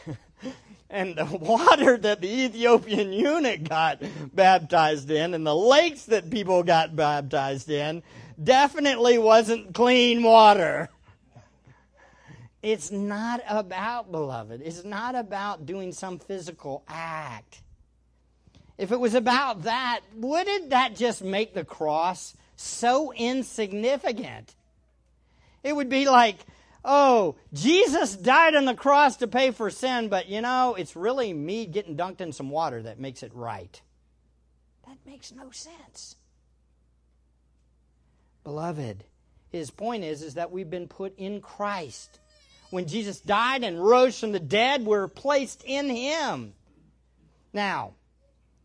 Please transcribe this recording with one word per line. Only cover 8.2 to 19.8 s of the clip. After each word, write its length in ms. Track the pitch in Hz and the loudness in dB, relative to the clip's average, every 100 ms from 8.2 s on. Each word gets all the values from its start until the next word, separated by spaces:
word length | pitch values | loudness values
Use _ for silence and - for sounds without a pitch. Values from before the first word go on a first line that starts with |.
| - - | -20 -2
definitely 760 | 156 262 285 311 285 233 240 240 | 2 4 4 2 0 2 4 6
wasn't 560 | 220 220 220 226 196 | 6 6 6 -2 -6
clean 500 | 190 240 247 240 233 | 0 4 6 4 4
water. 640 | 226 226 214 202 156 143 165 _ _ _ _ - _ _ _ _ _ _ _ _ - - - _ | 8 10 10 8 4 -2 -6 _ _ _ _ -20 _ _ _ _ _ _ _ _ -20 -20 -20 _
It's 300 | 214 220 - | -4 -2 -4
not 500 | 202 202 208 233 240 233 | -6 -6 -4 -6 -6 -4
about, 640 | 214 185 185 214 240 196 | -4 -4 -6 -6 -6 -8
beloved, 500 | 160 139 120 107 120 | -6 -6 -8 -10 -12
it's 240 | 160 170 196 | -12 -12 -10
not 300 | 202 240 254 | -8 -6 -6
about 500 | 208 196 202 185 147 | -6 -8 -8 -8 -10
doing 260 | 190 185 | -10 -10
some 280 | - 190 175 | -10 -12 -12
physical 640 | - 190 170 160 143 143 - | -10 -12 -12 -14 -12 -12 -12
act. 720 | 160 165 156 143 110 - - _ _ _ _ _ _ _ _ _ _ _ - | -12 -10 -10 -12 -14 -18 -20 _ _ _ _ _ _ _ _ _ _ _ -10
If 160 | 190 | -4
it 60 | 240 | -2
was 160 | 247 247 | 0 0
about 480 | 233 247 277 202 | 2 0 0 -4
that, 380 | 196 240 | -4 -4